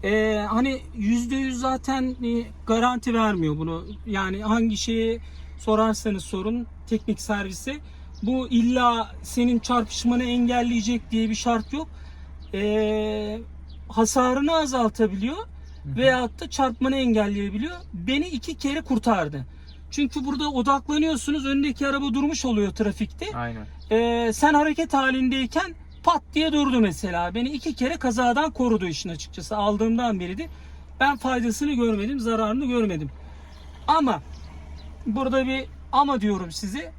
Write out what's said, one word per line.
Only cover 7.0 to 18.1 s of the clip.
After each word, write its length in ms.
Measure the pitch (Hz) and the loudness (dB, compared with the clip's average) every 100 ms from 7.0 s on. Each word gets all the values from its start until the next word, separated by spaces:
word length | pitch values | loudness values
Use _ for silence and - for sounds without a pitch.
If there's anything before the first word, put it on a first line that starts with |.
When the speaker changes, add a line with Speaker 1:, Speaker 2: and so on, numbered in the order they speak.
| - 214 | 0 -4
Speaker 1:
servise, 540 | - 208 196 180 - 294 - - - - | -2 -2 -2 -6 -8 -8 -10 -16 -16 -6
bu 240 | 208 254 247 | 0 0 2
illa 640 | 233 233 254 240 233 220 - | 4 4 6 4 4 -2 -6
senin 360 | - - 240 240 | -6 2 4 2
çarpışmanı 640 | - 247 220 - 233 240 | 2 2 2 0 2 2
engelleyecek 880 | 247 247 240 247 240 233 208 240 - | 2 2 4 4 2 2 2 -2 0
diye 180 | 226 226 | 0 2
bir 60 | 220 | 0
şart 380 | 240 233 220 | 2 0 0
yok. 140 | 277 320 - - - - - - | -6 -6 -12 -16 -16 -16 -16 -8
Ee, 840 | 190 208 214 214 214 214 214 214 220 226 - - - - | -2 0 2 2 0 -2 -4 -4 -8 -12 -16 -16 -16 -6
hasarını 640 | - 226 - 254 254 285 330 | 2 4 4 4 4 4 2
azaltabiliyor 840 | 302 262 226 214 220 190 220 339 | 2 2 0 2 0 2 -2 -4
Speaker 2:
Hı 520 | 466 - - - 147 | -8 -12 -16 -14 -8
hı. 60 | 139 | 2
Speaker 1:
veyahut 440 | 262 254 247 - | 4 4 0 -4
da 80 | 330 | -10
çarpmanı 460 | - 262 233 262 269 | 0 0 2 0 2
engelleyebiliyor. 800 | 254 214 208 202 202 202 285 349 - | 2 4 2 0 -2 -2 -4 -6 -12
Beni 340 | 175 175 | -8 -2